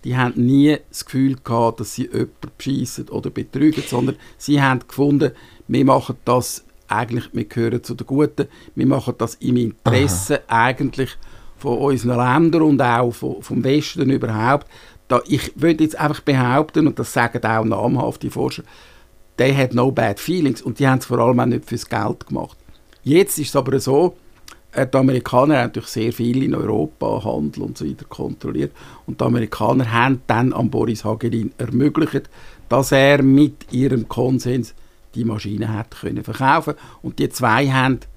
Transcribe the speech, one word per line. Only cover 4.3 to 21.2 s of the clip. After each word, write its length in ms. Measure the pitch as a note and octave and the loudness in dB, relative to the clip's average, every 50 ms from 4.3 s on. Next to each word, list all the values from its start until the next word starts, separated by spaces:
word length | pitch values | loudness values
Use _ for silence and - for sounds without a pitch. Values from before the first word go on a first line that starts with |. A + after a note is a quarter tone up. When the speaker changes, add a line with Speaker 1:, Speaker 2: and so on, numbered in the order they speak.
| - | -20
Speaker 1:
sie 240 | _ - - D3 D3 | _ -2 0 2 4
haben 200 | C#3 C3+ C3 B2 - | 4 4 2 0 -4
gefunden, 440 | - - - C#3 D3 C#3+ C#3+ D#3 B2+ - - - - - - - - | -8 -2 0 2 2 4 2 2 0 -2 -6 -20 -20 -20 -20 -8 -2
wir 160 | - C3 C#3 | 0 2 4
machen 320 | C3+ C3 C#3 C3 - B2 - - | 4 4 4 2 -4 -10 -6 -2
das 400 | - B2 B2+ A#2+ - - - _ - _ - _ _ | 0 0 0 0 -2 -10 -12 _ -20 _ -20 _ _
eigentlich, 420 | - G#2+ A#2+ A2+ A#2 B2+ - - - | -4 -4 -4 -4 -6 -6 -6 -6 -8
wir 120 | - A2+ | -8 -8
gehören 400 | - - A#2+ A#2 A#2 A2+ A#2+ - | -6 -4 -4 -2 -2 -2 -4 -6
zu 100 | - A#2+ | -8 -12
den 120 | A#2+ A#2+ | -12 -8
Guten, 420 | - C3+ C#3 D3+ D3 - - C#3 C3+ - - - - _ | -4 0 0 0 0 0 -4 -6 -6 -6 -20 -20 -14 _
wir 120 | - C3+ | -2 0
machen 280 | C3 C#3 C3+ - - B2 - | 2 2 0 -2 -4 -4 -4
das 180 | A#2 B2 - | -4 -6 -6
im 200 | _ - B2+ B2 | _ -4 -2 0
Interesse 840 | B2 - C#3 - _ _ - A#2 B2+ C#3 C#3+ F#2 F2 F#2+ - D3 C#3 - - | 0 0 -2 -6 _ _ 2 2 4 2 2 0 -2 -2 -2 -2 -2 -2 0
Speaker 2:
Aha. 160 | A2+ A2+ A#2 | 2 2 2
Speaker 1:
eigentlich 460 | B2+ C#3 - D3 B2+ - - C3 B2 - - - - - - - - - | 2 2 0 -4 -4 -2 -4 -6 -6 -6 -14 -16 -16 -18 -20 -20 -20 -20
von 220 | - - C#3 A#2+ - | -8 -4 -2 -2 0
unseren 400 | C#3 C#3 C3+ A#2+ G#2 A#2+ B2 A#2+ | 2 0 0 0 0 0 0 2
Ländern 440 | B2 B2+ B2 D3+ E3 E3 D#3 E3+ D#3+ | 2 2 4 4 4 4 4 4 4
und 200 | D#3 C#3+ A#2+ C3+ | 4 4 4 4
auch 300 | A#2+ A#2 A#2 B2 A#2+ A#2 | 2 2 2 0 0 -2
von, 300 | - - C3+ C3 - - | -4 -8 -8 -8 -8 -10
vom 200 | - - B2 A#2 | -6 -4 -2 0
Westen 480 | C3 C#3 D3+ D3+ - - - D3 C3 | 2 2 0 0 -2 -4 -2 0 0
überhaupt. 560 | C3+ - - A2 A2 G#2+ A2 A#2+ C#3 C#3+ - - - - - - - - _ | 0 0 0 -2 -2 0 2 2 2 0 0 -8 -20 -20 -20 -20 -20 -20 _
Da, 160 | _ B2+ A#2+ - - | _ 0 0 2 0
ich 240 | D3 B2+ - - - | -2 -2 -2 -6 -6
würde 300 | - C#3+ E3+ E3 D3+ D#3 | 0 2 2 2 2 0
jetzt 140 | - - - | 0 0 -2
einfach 220 | D#3+ C#3+ D3 - | -2 -2 -2 -2
behaupten, 680 | - - C#3 C3 B2+ B2 B2 C#3+ D3+ D#3 - E3 D#3 C#3+ | -2 0 0 2 2 2 2 2 0 0 0 2 2 2
und 100 | A#2 - | 0 -2
das 140 | B2 - - | -8 -4 0
sagen 320 | C3+ A#2+ - - B2+ - | 0 0 0 -2 -2 -2
auch 200 | A2 A2+ A2+ A2+ | 0 0 0 0
namhafte 680 | A#2 A2 G2 G#2+ A#2+ C3 B2+ - A#2 A#2+ - - C#3 | 0 -2 0 0 0 0 0 -2 -4 -6 -6 -10 -8
Forscher, 340 | - - C#3 - - - - - - - - - - - - _ _ _ - _ _ | -6 -4 -6 -6 -6 -8 -16 -18 -20 -20 -20 -20 -20 -20 -20 _ _ _ -20 _ _
they 180 | - B2 C3+ C#3 | 0 0 2 2
had 180 | C#3 C3+ B2 - | 2 0 0 2
no 200 | A#2+ B2 C3+ C3+ | 0 0 2 0
bad 260 | - A#2 G#2+ G2+ - | 0 -2 -2 -2 -4
feelings. 440 | - D3+ E3+ F#3 D#3 C3+ A#2+ - - | -4 -4 -2 0 0 0 -2 -2 -6
Und 160 | C3 A2+ - | -8 -4 0
die 100 | C#3 C3+ | 2 2
haben 100 | C3 B2+ | 2 2
es 80 | - | 0
vor 120 | - B2 | -2 0
allem 200 | A#2+ | 2